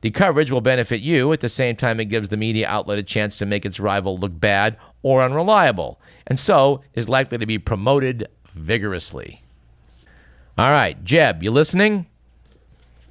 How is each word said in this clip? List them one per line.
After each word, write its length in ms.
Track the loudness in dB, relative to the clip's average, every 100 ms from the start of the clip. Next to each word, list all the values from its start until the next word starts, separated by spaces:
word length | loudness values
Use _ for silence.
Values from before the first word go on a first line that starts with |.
The 120 | -4
coverage 400 | 0 2 2 0
will 80 | 0
benefit 400 | 2 0 0 -4
you. 320 | 0 2 2
At 80 | 0
the 80 | -2
same 260 | -2 -2
time, 240 | 0 -2 -2
it 80 | -2
gives 220 | -2 -2
the 80 | -4
media 320 | -2 -2 0
outlet 320 | -2 -2 -6
a 20 |
chance 340 | -4 -4 -4 -4
to 80 | -4
make 200 | -4 -4
its 140 | -4
rival 360 | -2 0 -2 -4
look 240 | -6 -2
bad 360 | 2 2 2 -2 -20 _
or 200 | 0 2
unreliable, 800 | 2 0 2 4 4 0 -6 -10 _ -20 -6
and 100 | -4
so 440 | 2 4 6 2 -6
is 140 | -8 -2
likely 280 | -2 0 -4
to 80 | -4
be 120 | -4
promoted 680 | -2 -2 0 0 0 -6 -10 _ _
vigorously. 880 | -14 -4 -4 -2 -6 -8 -12 -14 -18 _ _ _ _ _ _ _ -20 _ _ -12 0
All 140 | 2
right, 320 | 4 2 -2
Jeb, 380 | 0 4 4 2
you 80 | 0
listening? 560 | 2 2 2 2 0 -6 _ _ _ _ _ _ _ _ _ _